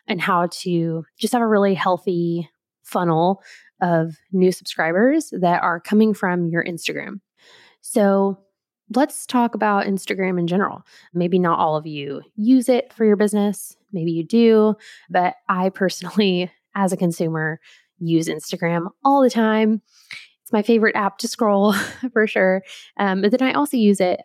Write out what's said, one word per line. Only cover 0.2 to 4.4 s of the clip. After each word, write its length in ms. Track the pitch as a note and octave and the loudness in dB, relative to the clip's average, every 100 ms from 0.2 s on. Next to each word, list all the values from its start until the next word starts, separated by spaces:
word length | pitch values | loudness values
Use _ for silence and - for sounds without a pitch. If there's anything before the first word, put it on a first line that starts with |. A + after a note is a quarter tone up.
how 280 | F#3+ F3 F3 - | 0 0 0 -4
to 420 | F#3 E3+ E3 E3 D#3 - | -4 -2 -2 -4 -10 -6
just 160 | G#3+ | -2
have 100 | B3 | 0
a 40 | A3+ | 2
really 280 | G#3 G3+ | 2 2
healthy 760 | F#3+ F#3+ F3+ G3+ F3 E3+ E3+ D#3+ _ _ _ | 2 0 -2 -2 -2 -2 -4 -6 _ _ _
funnel 580 | - G3 E3+ D#3+ F3 G3 - - _ - | -6 -2 0 2 2 0 -8 -20 _ -4
of 360 | F3+ E3 E3 D3+ - | 0 0 0 -8 -4
new 200 | F#3 | 2